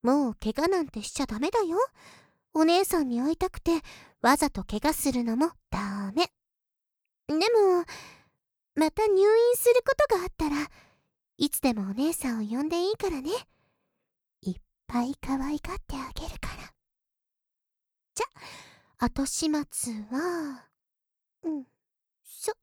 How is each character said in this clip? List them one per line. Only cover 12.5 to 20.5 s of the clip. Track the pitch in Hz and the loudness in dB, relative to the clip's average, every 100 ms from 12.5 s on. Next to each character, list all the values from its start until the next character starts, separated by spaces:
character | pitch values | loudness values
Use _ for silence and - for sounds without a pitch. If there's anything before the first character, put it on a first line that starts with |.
| 240 | -4
ん | 302 | -2
で | 339 | -2
い | 370 | -2
い | 440 | -2
か | 392 | -2
ら | 302 | -4
ね。 | 269 466 - _ _ _ _ _ _ _ _ _ | -4 -6 -6 _ _ _ _ _ _ _ _ _
い | 190 | -8
っ | 180 _ _ - | -8 _ _ -6
ぱ | 240 | -4
い | 240 277 | -4 -6
可 | - | -4
愛 | 269 269 302 | -4 -2 -4
が | - | -6
っ | 381 | -10
て | - 277 | -8 -8
あ | 262 | -8
げ | - 320 | -8 -10
る | - | -8
か | - - | -10 -10
ら。 | - _ _ _ _ _ _ _ _ _ _ _ _ _ _ | -16 _ _ _ _ _ _ _ _ _ _ _ _ _ _
じ | - | -8
ゃ、 | 480 - - - - - _ _ | -8 -8 -20 -20 -20 -20 _ _
後 | 240 - 277 | -4 -2 -4
始 | - 320 302 285 | -2 -2 -2 -4
末 | - 247 220 208 | -8 -8 -8 -6
は、 | 254 349 339 302 | -4 -2 -4 -6